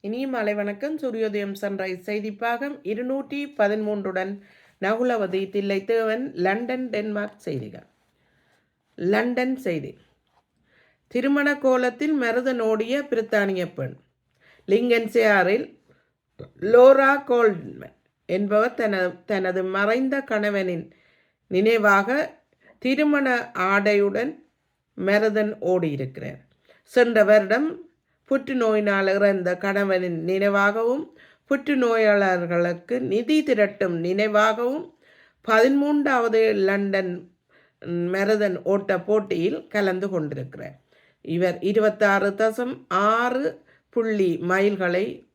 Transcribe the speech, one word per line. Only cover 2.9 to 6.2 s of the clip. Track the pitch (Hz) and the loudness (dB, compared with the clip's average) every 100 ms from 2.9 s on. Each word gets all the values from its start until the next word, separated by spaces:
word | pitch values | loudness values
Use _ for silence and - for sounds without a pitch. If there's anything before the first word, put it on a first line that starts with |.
| 214 254 269 277 285 285 - | -6 -4 -6 -6 -10 -10 0
பதிமூன்றுடன் | 208 214 214 208 190 185 185 202 202 _ _ _ | 0 0 -4 -6 -6 -6 -6 -10 -16 _ _ _
நகுலவதி | 190 226 247 233 196 190 196 | -4 -2 0 -2 -2 -4 -4
தில்லைத்தேவன், | 202 196 196 196 226 226 220 | -4 -2 -4 -2 -2 0 -2